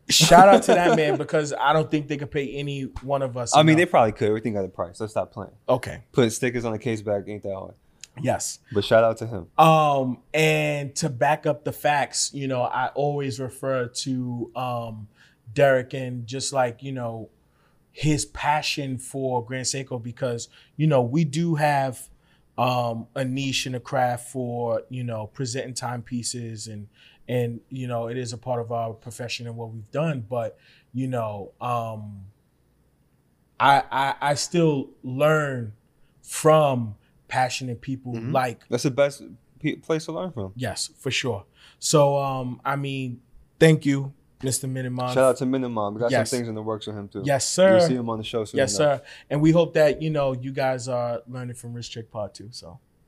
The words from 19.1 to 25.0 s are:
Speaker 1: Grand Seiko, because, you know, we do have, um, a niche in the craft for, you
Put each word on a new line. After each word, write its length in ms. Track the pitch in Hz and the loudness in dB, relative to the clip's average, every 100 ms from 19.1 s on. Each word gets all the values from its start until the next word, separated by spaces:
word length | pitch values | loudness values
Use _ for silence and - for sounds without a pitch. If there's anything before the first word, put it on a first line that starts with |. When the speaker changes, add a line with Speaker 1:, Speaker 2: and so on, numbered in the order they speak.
| 135 131 123 113 | -6 -2 -2 -4
Speaker 1:
Grand 200 | 131 120 | -6 -4
Seiko, 360 | 135 131 127 | -6 -6 -10
because, 460 | 117 113 127 117 - - _ - | -10 -6 -4 -4 -8 -16 _ 0
you 120 | 156 | 4
know, 140 | 139 | 4
we 200 | 120 139 160 | 4 2 2
do 300 | 139 170 151 | 0 0 2
have, 540 | 151 143 135 120 - _ _ _ _ - | 2 2 0 -4 -14 _ _ _ _ -2
um, 500 | 123 123 120 117 117 135 | 0 0 -2 -4 -8 -6
a 100 | 131 | -4
niche 400 | 131 135 131 139 | -2 -2 -4 -4
in 80 | |
the 80 | 127 | -8
craft 480 | - 131 123 123 - | -4 0 0 -2 -6
for, 520 | 131 120 120 120 113 - | -8 -6 -4 -2 -4 -4
you 140 | 127 | -8